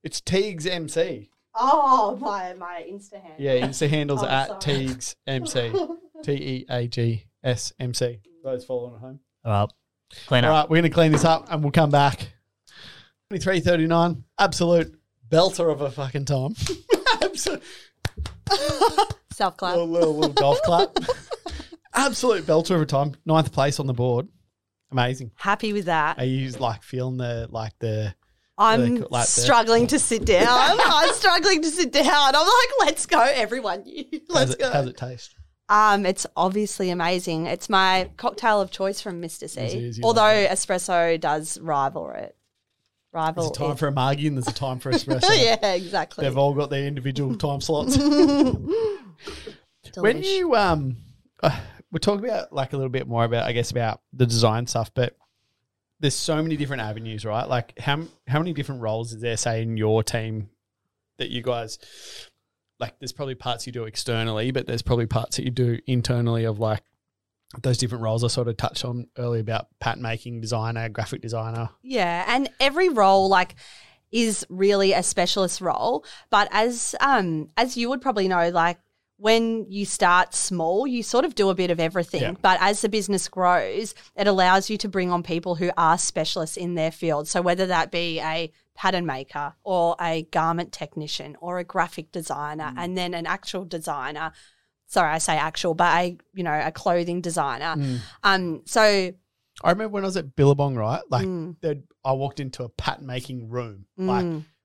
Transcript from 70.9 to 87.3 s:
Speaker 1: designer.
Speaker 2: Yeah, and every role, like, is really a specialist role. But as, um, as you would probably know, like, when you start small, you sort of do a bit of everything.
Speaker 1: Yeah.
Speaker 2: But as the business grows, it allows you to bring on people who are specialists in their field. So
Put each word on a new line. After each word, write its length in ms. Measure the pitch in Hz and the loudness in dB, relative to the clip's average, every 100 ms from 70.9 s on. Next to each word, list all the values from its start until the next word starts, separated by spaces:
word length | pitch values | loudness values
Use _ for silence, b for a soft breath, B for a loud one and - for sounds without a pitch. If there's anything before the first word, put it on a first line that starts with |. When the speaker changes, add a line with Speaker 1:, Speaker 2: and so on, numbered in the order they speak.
| 104 113 127 | -6 -6 -8
Speaker 1:
designer. 480 | 117 113 113 117 113 _ | -6 -6 -6 -6 -8 _
Speaker 2:
Yeah, 440 | 254 254 175 170 180 | -6 -2 -2 -2 0
and 220 | 247 269 _ | 0 -2 _
every 300 | 269 285 370 | 0 2 2
role, 400 | 247 196 196 190 | 4 6 6 6
like, 260 | 190 180 - B B B B _ | 4 2 -6 B B B B _
is 340 | 226 226 196 - | 0 0 -2 -8
really 440 | 185 196 202 196 | 0 2 4 4
a 80 | 185 | 2
specialist 600 | 180 - 175 - 180 - | 0 0 0 0 -2 -2
role. 440 | 180 - 151 277 B B B | -4 -2 -2 -4 B B B
But 200 | 208 208 | 2 2
as, 420 | 208 233 240 - - | 2 0 -2 -6 0
um, 500 | 277 254 185 160 147 - | 2 2 2 -2 -4 -2
as 200 | 247 247 | -2 0
you 120 | 233 | -4
would 120 | 262 | -2
probably 260 | 269 214 190 | -2 0 0
know, 220 | 180 170 | 2 2
like, 280 | 175 165 175 _ _ _ _ | 2 0 0 _ _ _ _
when 460 | 208 226 226 226 202 | 2 4 2 -4 -6
you 120 | 196 | -8
start 520 | 202 - 180 175 180 - | -6 2 4 4 2 -2
small, 500 | - 180 165 190 269 | -4 -2 0 0 0
you 160 | 247 | -4
sort 240 | - 240 320 | 0 0 0
of 80 | |
do 160 | 226 190 | 2 0
a 60 | 185 | 2
bit 160 | 180 | 0
of 80 | 170 | 0
everything. 420 | 165 180 170 156 | 0 -2 -4 -4
Speaker 1:
Yeah. 120 | 120 - | -4 0
Speaker 2:
But 200 | 190 185 | 2 4
as 200 | 190 208 | 2 2
the 80 | 226 | -2
business 380 | 214 196 196 - | -2 -2 -2 -4
grows, 680 | - 180 175 95 135 220 - B - | 0 2 2 0 -6 -8 -12 B -2
it 120 | 202 | 2
allows 420 | 190 180 190 - | 4 4 4 2
you 80 | 214 | -4
to 100 | 208 | -4
bring 220 | 185 180 | -2 0
on 140 | 175 | -2
people 320 | 170 170 175 165 | -2 -4 -2 -2
who 160 | 180 170 | -2 2
are 220 | 165 165 | 4 4
specialists 580 | - - 156 - 160 - | 0 -4 -4 -4 -6 -6
in 200 | 175 175 | -6 -2
their 160 | 160 | -2
field. 360 | - 170 147 | -2 -2 -2
So 140 | 156 | -2